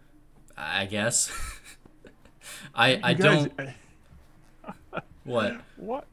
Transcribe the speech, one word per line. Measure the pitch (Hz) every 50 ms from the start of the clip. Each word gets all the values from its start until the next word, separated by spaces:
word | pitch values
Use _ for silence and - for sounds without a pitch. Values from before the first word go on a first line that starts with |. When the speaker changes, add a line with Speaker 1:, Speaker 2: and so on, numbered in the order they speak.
| - - - - - - - - - - -
Speaker 1:
I | - 73 78 90 98 101
guess. | 92 104 104 107 117 - - - - - - - - - - - - - - - - - - - - -
<laughs> | - - - - - - - - - - - -
I, | 117 117 131 127 110 127
I | 120 123
Speaker 2:
You |
guys, | - - 151 - 151 147
Speaker 1:
don't | - - -
Speaker 2:
I | 135 131 - - - - - - - - - - - - - - - - - - - - - - - - - - - - - - -
Speaker 1:
What? | 131 123 117 214 - 240 - - - -
Speaker 2:
What? | - - 214 254 294 - -